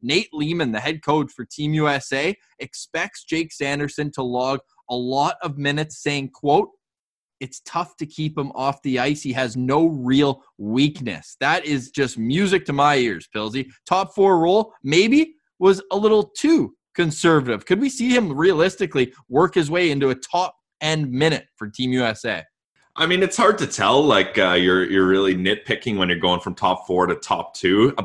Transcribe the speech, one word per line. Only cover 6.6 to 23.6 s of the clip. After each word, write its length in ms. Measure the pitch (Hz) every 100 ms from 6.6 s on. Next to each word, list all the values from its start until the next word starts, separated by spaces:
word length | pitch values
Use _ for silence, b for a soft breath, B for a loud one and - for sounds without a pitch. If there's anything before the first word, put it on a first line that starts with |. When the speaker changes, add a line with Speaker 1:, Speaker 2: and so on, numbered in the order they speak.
| 208 _ _ _ _ _ _ -
Speaker 1:
"It's 200 | 131 -
tough 360 | - 170 175 -
to 80 | 151
keep 320 | - 156 156
him 140 | 139
off 320 | - 135 143
the 160 | 143 123
ice. 240 | 135 147
He 100 | 139
has 240 | 123 127 127
no 300 | 127 143 165
real 560 | 147 123 135 143 135 b -
weakness." 800 | 104 120 147 147 117 80 - -
That 260 | 139 175 151
is 240 | 139 -
just 300 | - 127 113
music 440 | 113 156 196 190 -
to 80 |
my 240 | 143 147 139
ears, 300 | 120 85 - 110
Pilsy. 360 | 110 127 131 B -
Top 260 | 185 190
four 240 | - 196 175
role 360 | 170 208 214 B
maybe 500 | 135 165 220 285 320 - _ -
was 240 | 185 185 -
a 60 | 202
little 280 | 214 214 208 -
too 380 | 294 330 120 - _
conservative. 720 | - 170 - 170 156 127 107 -
Could 160 | 190
we 80 | 269
see 260 | - 240 247
him 160 | 196
realistically 800 | 135 180 160 185 - 180 139 127 B -
work 280 | 131 180 185
his 160 | 151
way 180 | 175 175
into 220 | 139 135
a 40 | 127
top 400 | - 175 185 - _ -
end 280 | 151 160 139
minute 360 | 127 160 143 - -
for 120 | 107
Team 260 | - 127
U 100 | 127
S 200 | 120 107 117
A? 200 | 90 - _ _ _ _ -
Speaker 2:
I 100 | 160
mean, 140 | 180
it's 120 | 190 -
hard 220 | 214
to 100 | 214